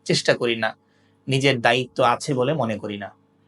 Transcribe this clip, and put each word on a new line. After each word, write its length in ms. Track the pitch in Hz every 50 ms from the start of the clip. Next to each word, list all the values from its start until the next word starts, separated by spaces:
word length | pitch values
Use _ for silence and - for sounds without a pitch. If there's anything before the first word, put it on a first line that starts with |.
| -
চেষ্টা 300 | - 170 - - - 135
করি 220 | - 127 120 117
না, 200 | 117 113 110 - _ _ _ _ _ _ _ _ _ - 135
নিজের 320 | 131 135 135 135 127 120
দায়িত্ব 440 | 113 120 120 131 127 - - - 131
আছে 300 | 120 120 117 - - 143
বলে 200 | 127 123 139 160
মনে 240 | 147 123 113 107 101
করি 200 | - 104 104 101
না। 160 | 98 92 - _ _ _ _ _ _